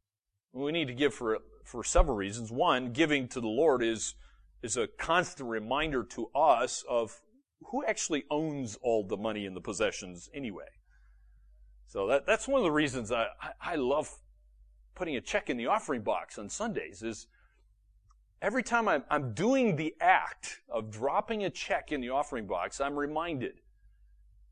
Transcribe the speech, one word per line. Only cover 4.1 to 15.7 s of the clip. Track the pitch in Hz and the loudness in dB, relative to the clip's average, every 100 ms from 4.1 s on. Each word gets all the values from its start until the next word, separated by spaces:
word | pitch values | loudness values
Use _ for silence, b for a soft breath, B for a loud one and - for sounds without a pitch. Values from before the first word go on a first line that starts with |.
| - b b b - | -10 b b b -12
is | 120 123 | -6 -2
a | 104 | -2
constant | - - 170 170 - 127 | -4 0 2 2 -4 -6
reminder | 113 107 135 156 135 | -4 -2 -2 0 -2
to | - - 110 135 | -4 -6 -4 4
us | 156 120 123 - - | 6 6 4 -4 -2
of | 120 113 - _ 269 _ _ - | -2 -2 -6 _ _ _ _ -8
who | 254 - | -4 -2
actually | 208 - 151 - | -2 0 -2 0
owns | 151 160 143 123 - | -2 -2 -4 -6 -4
all | 123 113 98 | 2 2 2
the | 101 | -2
money | 110 107 98 | -2 -4 -6
and | 92 | -8
the | |
possessions | 117 98 104 - 95 87 - | -6 0 0 0 -8 -14 -14
anyway. | 143 127 85 73 - _ _ - - - - - - - - - | -10 -8 -8 -12 -20 _ _ -20 -20 -20 -20 -20 -20 -20 -20 -10
So | 104 98 | -2 2
that, | 139 156 | 2 4
that's | 214 - | 0 2
one | 269 | 2
of | 185 | 4
the | |
reasons | 151 151 123 107 | 4 2 0 -2
I, | 120 107 - | 0 0 -4
I, | 156 - | -12 -10
I | 165 170 | -6 0
love | 123 143 147 - - _ _ - - _ - | 2 2 0 -8 -20 _ _ -20 -20 _ -18
putting | - 175 127 | -8 -4 -4
a | |
check | - 202 - | -2 -2 0
in | 127 | -2
the | |
offering | 120 | 0